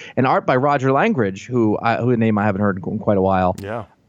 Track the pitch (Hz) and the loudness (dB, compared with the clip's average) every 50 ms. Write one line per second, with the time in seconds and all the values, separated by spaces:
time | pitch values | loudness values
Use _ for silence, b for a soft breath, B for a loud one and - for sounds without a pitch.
0 | B B B - 123 131 156 - - - 135 127 135 147 143 135 127 135 135 139 | B B B 0 0 2 2 0 0 0 0 2 2 2 0 2 2 2 2 2
1 | 185 226 220 135 107 98 95 101 - - 123 123 113 107 101 - - 117 113 - | 2 0 0 0 0 -2 -2 -6 -10 -4 0 0 2 2 0 0 0 -2 0 0
2 | 117 123 123 113 113 113 107 104 101 107 95 95 104 101 92 95 80 - 98 110 | 0 0 2 2 2 2 2 2 0 0 0 0 0 0 -2 -2 -6 -6 -6 -4
3 | - 113 104 95 92 95 95 92 92 90 90 - 95 98 110 117 98 - _ _ | -2 0 0 2 2 2 2 2 2 0 -2 -4 -8 -10 -10 -10 -12 -14 _ _
4 | _ | _